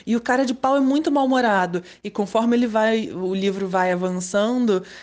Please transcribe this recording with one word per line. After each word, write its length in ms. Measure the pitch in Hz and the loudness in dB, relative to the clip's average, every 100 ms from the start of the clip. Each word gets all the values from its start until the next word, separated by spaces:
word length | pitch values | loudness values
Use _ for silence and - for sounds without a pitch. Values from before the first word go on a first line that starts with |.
| - | -4
e 100 | 233 | -2
o 40 | |
Cara 260 | 240 254 262 | 0 0 0
de 80 | |
Pau 200 | 262 262 | 0 0
é 60 | 277 | 2
muito 320 | 262 285 311 | 2 2 0
mal-humorado. 680 | 285 262 262 233 196 180 175 180 - | 0 2 2 2 2 0 -2 -8 -12
E 60 | 208 | -8
conforme 480 | - 202 220 233 240 | -6 -2 0 2 2
ele 100 | 247 | 2
vai, 440 | 220 220 226 208 | 2 2 0 -2
o 240 | 160 185 | -6 -4
livro 340 | 190 196 196 190 | -2 -2 -2 -2
vai 240 | 185 185 | 0 0
avançando, 880 | 180 185 180 180 202 220 254 240 185 185 - | 0 -2 -4 -4 -2 0 0 2 0 -2 -14